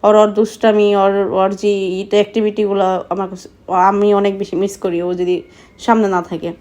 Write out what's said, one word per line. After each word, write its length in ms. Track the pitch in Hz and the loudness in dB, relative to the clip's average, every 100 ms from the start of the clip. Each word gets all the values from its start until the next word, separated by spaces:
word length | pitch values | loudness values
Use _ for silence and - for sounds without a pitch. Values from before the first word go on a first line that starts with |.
ওর, 120 | 208 214 | 4 4
ওর 180 | 214 | 4
দুষ্টামি, 600 | 208 214 - 226 208 208 202 | 2 -2 0 0 2 2 2
ওর, 360 | 196 196 196 | 2 0 -2
ওর 220 | 190 190 | 0 -2
যে 140 | 196 208 196 190 | 0 -2 -2 -4
ইটা 300 | 185 202 208 | -6 -2 0
অ্যাক্টিভিটিগুলো 880 | 208 226 214 208 208 202 190 185 - | 0 -2 -2 -2 -2 0 0 -2 -4
আমার 200 | 185 190 | -6 -6
কাছে, 200 | 180 - _ - | -8 -18 _ -4
আমি 420 | 180 190 202 208 | 2 2 4 2
অনেক 240 | 202 202 196 | 2 0 -2
বেশি 180 | 196 175 | -6 -4
মিস 200 | 196 - | -4 -4
করি 260 | 190 170 | -4 -4
ও 120 | 175 | -4
যদি 280 | 180 180 180 - - - _ | -4 -2 -2 -6 -20 -20 _
সামনে 300 | - 226 202 | 0 2 2
না 140 | 180 | -2
থাকে। 300 | 170 165 170 165 | -4 -8 -10 -12